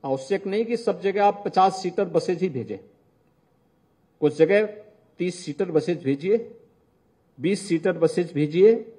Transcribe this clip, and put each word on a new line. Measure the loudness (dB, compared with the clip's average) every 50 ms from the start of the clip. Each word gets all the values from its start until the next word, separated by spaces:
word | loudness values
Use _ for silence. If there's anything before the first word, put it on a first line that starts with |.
| -2
आवश्यक | -2 -4 -4 -2 -4 -4 -4 -2 -2
नहीं | -2 -2 -2
कि | -2 -4 -2
सब | -2 -2 -4 -2
जगह | -2 -2 0 4 2
आप | 2 2 0 -6
पचास | -2 2 4 4 4 2 -2
सीटर | -8 -4 -2 -2 -4
बसेज | 0 0 -2 0 0 -2 -2
ही | -2 -4
भेजें, | -4 -6 -8 -8 -10 -12 -12 -20 _ _ _ _ _ _ _ _ _ _ _ _ _ _ _ _ _ _ _ _ _ _ _ _ _ _
कुछ | 0 0 4 4
जगह | 4 6 6 2 2 0 -6 -14 -20 -20 _ _ _ _ _ _
तीस | -4 -4 -4 -8 -12
सीटर | -12 -4 -4 -4 0
बसेज | 0 0 0 0 -6 -4 -2
भेजिए, | -4 -4 -2 0 0 0 0 0 -4 -16 -20 -20 _ _ _ _ _ _ _ _ _ _ _ _ _ _ -4
बीस | -2 -2 -2 -2 -2 -4
सीटर | -4 0 0 -2 0 2
बसेज | 0 0 2 0 -2 -2 0
भेजिए। | -2 -2 0 2 6 6 6 6 4 -2 -12 -18